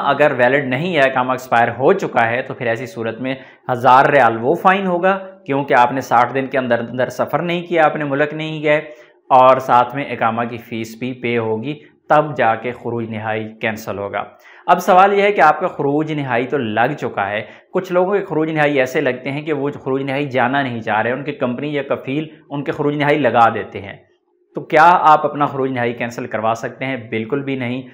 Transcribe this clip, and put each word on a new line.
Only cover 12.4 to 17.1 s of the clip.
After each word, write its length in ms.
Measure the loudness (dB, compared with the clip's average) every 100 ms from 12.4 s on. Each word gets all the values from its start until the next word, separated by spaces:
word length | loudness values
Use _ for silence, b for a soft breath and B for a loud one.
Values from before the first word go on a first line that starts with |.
| 0 0 -4
खुरूज 360 | -8 -8 -8 -8
नहाई 340 | -8 -6 -6 -8 -8
कैंसिल 340 | -6 -6 -8 -8
होगा। 280 | -8 -8 -10 -14 B B -2
अब 120 | 0
सवाल 320 | 4 6 6
यह 120 | 4
है 60 | 2
कि 80 | 4
आपका 280 | 4 4 -2
खुरूज 420 | -2 -2 0 -2
नहाई 320 | -4 -2 -2 -2
तो 120 | -4
लग 360 | -2 0 0
चुका 300 | -2 -6